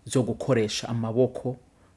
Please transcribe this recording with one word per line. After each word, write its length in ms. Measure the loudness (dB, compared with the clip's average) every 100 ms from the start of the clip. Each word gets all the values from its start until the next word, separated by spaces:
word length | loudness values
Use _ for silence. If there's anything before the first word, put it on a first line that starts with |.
| -2
zo 180 | 0
gukoresha 680 | 0 -2 2 2 2 -2 -4
amaboko, 680 | -4 0 2 2 0 -8 -8 _ _ _